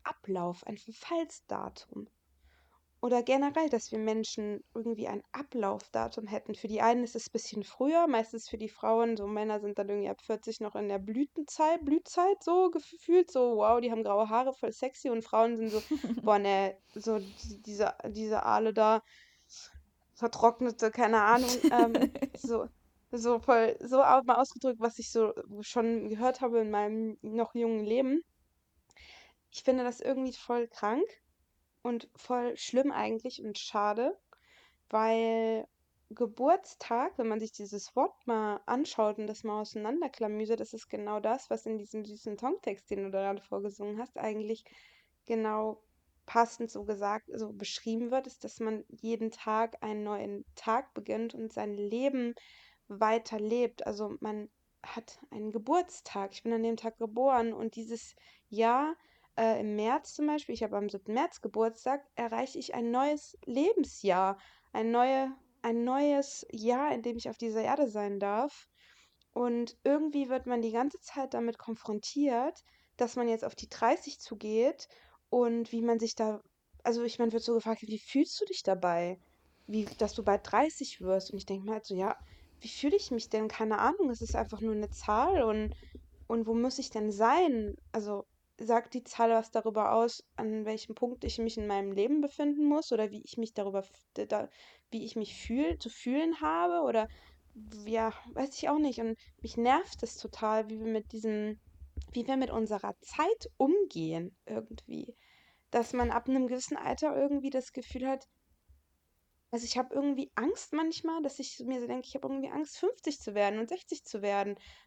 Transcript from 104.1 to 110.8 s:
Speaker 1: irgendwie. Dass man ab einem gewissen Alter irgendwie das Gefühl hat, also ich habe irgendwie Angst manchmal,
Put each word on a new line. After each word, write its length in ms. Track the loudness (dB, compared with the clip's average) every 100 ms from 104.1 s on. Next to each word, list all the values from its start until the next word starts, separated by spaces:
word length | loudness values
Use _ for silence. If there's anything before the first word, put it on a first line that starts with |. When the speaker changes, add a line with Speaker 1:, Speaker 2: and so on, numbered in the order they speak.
| -4 -8 -12 -8
Speaker 1:
irgendwie. 680 | -8 -8 -14 -12 -12 -12 -16 _ _ _ _ _
Dass 220 | -2 0
man 180 | 0 0
ab 160 | 0 0
einem 180 | 0 0
gewissen 280 | -2 -4 -4
Alter 400 | -4 -2 0 2
irgendwie 340 | 0 0 -2
das 220 | -4 -6
Gefühl 360 | -12 -10 -6 -4
hat, 200 | -4 -8 _ _ _ _ -20 _ _ _ _ _ _ -10
also 140 | -8 -4
ich 120 | -4
habe 160 | -2
irgendwie 380 | 0 0 -2 -4
Angst 380 | -2 -2 -4 -4
manchmal, 500 | -2